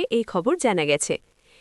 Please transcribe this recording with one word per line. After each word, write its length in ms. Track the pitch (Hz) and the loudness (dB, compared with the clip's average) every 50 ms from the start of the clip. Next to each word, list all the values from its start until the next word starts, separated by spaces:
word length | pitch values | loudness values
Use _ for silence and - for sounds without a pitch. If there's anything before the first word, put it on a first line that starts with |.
| 370 - | -2 0
এই 140 | - 233 220 | 0 -2 -2
খবর 300 | - - 180 170 254 359 | 0 -2 -2 0 0 0
জানা 280 | 349 - 226 196 170 151 | 2 2 2 2 2 2
গেছে। 300 | 147 147 147 - - 160 - _ _ _ _ _ _ - - | 2 0 0 0 -2 -4 -6 _ _ _ _ _ _ -20 -20